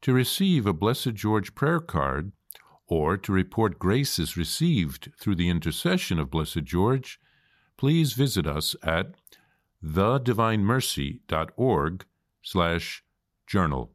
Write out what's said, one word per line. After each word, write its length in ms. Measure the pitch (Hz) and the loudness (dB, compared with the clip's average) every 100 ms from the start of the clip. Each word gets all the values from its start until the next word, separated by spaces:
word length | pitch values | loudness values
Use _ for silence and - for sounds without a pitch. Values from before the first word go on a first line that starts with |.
To 120 | - | 2
receive 520 | 127 123 - 190 165 104 | 2 2 0 2 4 2
a 80 | |
Blessed 400 | 82 101 127 - | 2 0 0 -2
George 420 | 110 107 107 98 - | -2 0 0 -2 -2
prayer 240 | 143 170 | 0 0
card, 520 | 165 82 69 65 90 - _ - _ _ _ | -2 -2 0 -2 -6 -10 _ -20 _ _ _
or 280 | 82 76 98 | 0 2 0
to 140 | - | 0
report 480 | 95 92 - 110 87 | 0 0 0 0 0
graces 560 | 90 110 143 - - - | 0 2 0 -2 -4 -2
received 760 | 82 - 165 143 80 67 - _ | -4 0 2 2 0 -4 -14 _
through 180 | - 95 | -4 0
the 140 | 87 | 2
intercession 720 | 87 78 80 - 185 - 85 | 2 -2 -2 0 0 0 -2
of 100 | 71 | -2
Blessed 360 | 80 78 - 71 | -2 -2 -4 -2
George, 540 | 87 101 135 127 - _ _ _ _ _ - | 0 2 2 -4 -18 _ _ _ _ _ -4
please 360 | 139 165 156 | 2 4 2
visit 320 | 110 139 101 80 | 2 0 0 -2
us 300 | 76 73 - | -2 -4 -4
at 320 | 80 82 131 - _ - _ _ _ _ | -2 -2 -2 -10 _ -20 _ _ _ _
the 360 | 80 78 101 135 | -4 2 2 2
divine 420 | 123 110 113 110 | 0 2 2 2
mercy 600 | 101 127 127 - 71 - _ | 2 2 0 -4 -4 -6 _
dot 240 | 80 80 - | -2 -2 -2
org 500 | 127 92 73 92 - _ _ _ | 0 2 0 -4 -12 _ _ _
slash 600 | - 92 85 85 - - _ _ _ _ _ | -4 0 2 0 -4 -12 _ _ _ _ _
journal. 440 | 101 87 67 60 | 2 2 0 -6